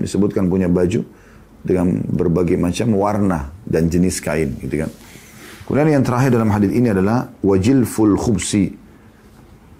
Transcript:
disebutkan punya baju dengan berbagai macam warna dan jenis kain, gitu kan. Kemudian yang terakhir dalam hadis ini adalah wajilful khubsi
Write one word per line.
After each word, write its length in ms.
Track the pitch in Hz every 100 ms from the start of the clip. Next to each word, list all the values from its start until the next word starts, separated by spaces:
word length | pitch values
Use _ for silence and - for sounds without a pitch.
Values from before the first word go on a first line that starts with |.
disebutkan 420 | - - 101 104 92
punya 200 | 95 90
baju 320 | 90 87 92 - - - - - -
dengan 400 | - 92 90 - -
berbagai 480 | - 87 82 87 90
macam 360 | 87 90 107
warna 560 | 104 101 104 101 85 69 - -
dan 240 | 80 82
jenis 320 | 87 90 87
kain, 320 | - 78 76 62
gitu 280 | 67 73 78
kan. 40 | - - - - - - - -
Kemudian 340 | 123 156 143
yang 40 | 113
terakhir 260 | 123 135
dalam 160 | 120 110
hadis 220 | 104 98
ini 160 | 113 120
adalah 340 | 95 95 117 - -
wajilful 760 | 98 98 95 135 110 - 107 95
khubsi 560 | - 98 - 104 92 - - - - - - - - - -